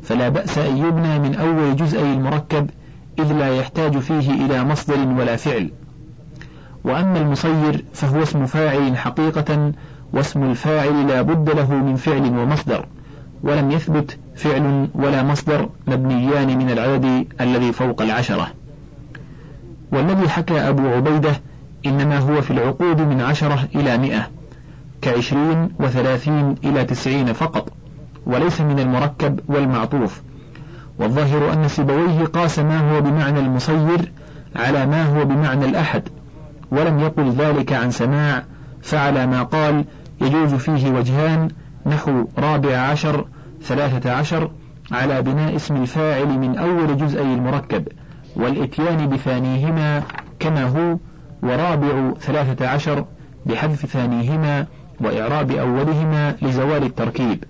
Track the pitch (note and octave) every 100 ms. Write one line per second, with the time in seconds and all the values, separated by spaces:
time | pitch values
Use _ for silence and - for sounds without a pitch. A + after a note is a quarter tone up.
0 | - A#2 B2 C#3+ - D3+ D3 C3+ E3 E3
1 | D#3+ D3+ C#3 C#3+ D#3+ D#3+ D3 C3+ D#3+ G#3
2 | C#3+ C3 C3 D3 - D#3 D3 - - -
3 | - - D3+ D3+ C3+ C3 B2+ - D#3+ C#3
4 | C3 D#3 C3+ C3+ C3+ C3 B2+ D3+ - C#3
5 | C3+ B2+ A#2 A#2 D3+ A#2+ F2 - - -
6 | - - - - - - - - - C3+
7 | F#3+ F3 D3+ C3+ E3 D#3 D3+ D3 - -
8 | C#3+ C#3+ D#3 D#3 C3 D#3 D#3 C#3 C3+ B2+
9 | B2 B2 D#3+ D#3 D3 D3+ D3 D3+ - -
10 | - C3 C#3+ D3+ C3+ B2 D3+ D#3 C#3+ D3
11 | C#3 C3 C3 D#3+ D#3 D3+ C#3 C#3 C3+ C3
12 | - C#3 C3+ B2 A#2+ D3+ C3+ G#2+ - -
13 | - - - - C#3+ D3 C#3 D#3+ - D3+
14 | - - - - D3+ C3+ C#3+ C#3 C#3 -
15 | C#3 C#3+ C3+ D3 - D3 G#3+ - - C3
16 | C3 B2 B2+ C#3+ C3+ B2+ B2+ A#2 B2+ C3+
17 | C3 B2+ B2+ - B2+ B2 B2 A#2 B2+ A#2+
18 | A2 A2+ B2 F#2+ E2+ - - - - -
19 | - - - - - - - - - C#3
20 | D#3 F#3+ F3 E3 E3 D#3+ C#3 C#3 C3+ A#2+
21 | C#3 D3+ D3+ C#3+ - - - - C#3+ C#3
22 | C#3+ C#3+ C3+ D3+ C3+ - B2 C3 F3 D#3+
23 | D3+ C3 A#2+ D3 D3+ C#3 C3+ D3 C#3+ A#2
24 | C3 A2 A2+ - - - - - - -
25 | C#3 A#2+ A#2+ C#3+ D#3 E3 E3 - C3+ B2+
26 | B2+ B2+ C#3+ D3+ C#3+ C#3 C#3 C#3+ B2+ B2
27 | C3+ C#3 B2+ A2+ D#3+ A2+ - - - -
28 | - - - B2 E3+ D#3 D3+ C#3 C3 B2
29 | D3 C#3+ D3 C#3 - C#3+ C3+ B2 A2+ C#3+
30 | G#2+ - - - - - - - - -
31 | G#2 C3 D3 D3 D3 D#3+ D3 D3 C#3+ C#3
32 | F3 D#3+ D#3+ E3 E3+ E3 D3+ D#3+ D3+ D3+
33 | C#3+ D3+ C#3 D3 C3+ B2+ C#3 D#3+ D#3 E3+
34 | E3+ - - - - - B2 C#3 C3+ D#3
35 | D#3 D3 C#3+ C#3 D3+ C3 C3+ F3 D#3 -
36 | - - - - - - - C3 E3 D3
37 | D#3 D#3+ C#3 A#2+ D3+ D3 B2+ C3 B2 A#2
38 | A#2+ C#3+ D3 C3 - - - - - D3+
39 | C#3 C#3 B2+ B2+ A#2+ D#3 D3+ D3+ D3 -
40 | - - C3 D#3 D3+ C#3 C3 D3+ C3 B2+
41 | B2 C3+ D#3 D#3+ D#3+ - - - - D3+
42 | - C3 - - C#3+ D3+ C#3 B2+ C3 D3+
43 | D#3 D3 - - - - - B2+ C#3+ B2+
44 | B2+ B2 D3 E3 D#3+ - - - - B2
45 | C3 C3 B2+ C#3 D#3 D#3 D3 C#3+ B2+ D#3
46 | D#3 C#3 D3 C3 C3 B2+ E3+ F3 D#3 C#3
47 | D3+ C#3 C#3 B2 B2+ C#3+ - G2+ D#2 -
48 | - - - - A#2+ C#3 C3 - E3 E3
49 | C#3+ C3+ C#3 B2+ B2+ C3 D3+ D#3+ D3+ D3
50 | D3 - - - D#3+ D3+ B2+ C#3 E3+ E3+
51 | - - - - B2 B2 F3 D#3 C#3+ C3+
52 | C3 - - D3+ C3+ B2+ D#3+ C#3+ D#3 C#3+
53 | - - - - - A2+ D#3 D3 C#3 C3+
54 | A#2+ A#2+ A#2+ D#3 D3+ C#3+ D3+ - - -
55 | A2 A2 A2+ D3 C#3 C3 B2 B2 D3 D3+
56 | D#3 D3+ D3 C#3+ C#3 B2+ C3 D3+ B2+ -
57 | A#2 C3 B2 G2